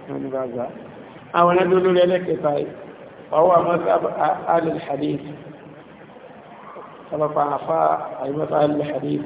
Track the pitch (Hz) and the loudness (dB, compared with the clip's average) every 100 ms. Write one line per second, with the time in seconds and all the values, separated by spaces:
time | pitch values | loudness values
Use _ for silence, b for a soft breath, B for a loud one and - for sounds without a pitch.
0 | - 139 139 131 127 120 123 - - - | -10 -10 -6 -6 -6 -6 -8 -10 -16 -18
1 | - - - 170 175 175 185 185 185 180 | -20 -20 -6 4 4 6 4 4 4 4
2 | 180 185 180 160 156 147 151 - - - | 4 2 0 -2 0 0 -4 -8 -16 -18
3 | - - - 151 175 170 170 170 170 170 | -18 -18 -2 4 6 4 2 0 2 2
4 | 165 - 151 170 - 170 165 156 - 143 | 2 0 0 0 2 2 2 -4 -6 -4
5 | 151 143 - - - - - - - - | -4 -4 -8 -14 -16 -18 -20 -20 -20 -20
6 | - - - - - - - - - - | -20 -20 -20 -20 -20 -20 -18 -18 -18 -20
7 | - 151 151 151 147 143 160 165 156 156 | -10 -2 -2 0 0 -2 -2 2 2 2
8 | - - 131 143 156 156 147 147 151 139 | -2 -8 -6 -4 -2 2 2 2 -2 -4
9 | 147 147 | -2 -4